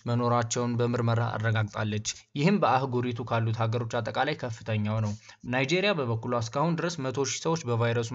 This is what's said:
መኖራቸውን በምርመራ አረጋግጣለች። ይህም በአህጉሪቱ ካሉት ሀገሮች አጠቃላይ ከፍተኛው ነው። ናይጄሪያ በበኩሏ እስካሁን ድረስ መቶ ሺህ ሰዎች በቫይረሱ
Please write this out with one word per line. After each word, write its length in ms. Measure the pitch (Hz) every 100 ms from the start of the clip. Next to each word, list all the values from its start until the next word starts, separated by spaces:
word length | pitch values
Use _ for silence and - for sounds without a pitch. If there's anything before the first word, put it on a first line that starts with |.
| 123
መኖራቸውን 680 | 120 120 120 113 123 120 120
በምርመራ 460 | 120 120 117 113 117
አረጋግጣለች። 760 | 107 110 110 104 - 107 104 - - -
ይህም 240 | 135 160 202
በአህጉሪቱ 600 | 139 127 135 123 123 117
ካሉት 340 | 113 117 113 113
ሀገሮች 360 | 113 120 117
አጠቃላይ 420 | 120 110 120 135 151
ከፍተኛው 600 | 123 113 - 107 104 110
ነው። 120 | 107 104 - - 120
ናይጄሪያ 460 | 123 139 180 202
በበኩሏ 420 | 175 123 117 123 120
እስካሁን 400 | 113 143 160 160
ድረስ 200 | 165 170
መቶ 260 | 131 131
ሺህ 160 | 135 -
ሰዎች 240 | 165 165
በቫይረሱ 460 | 123 117 117 117 117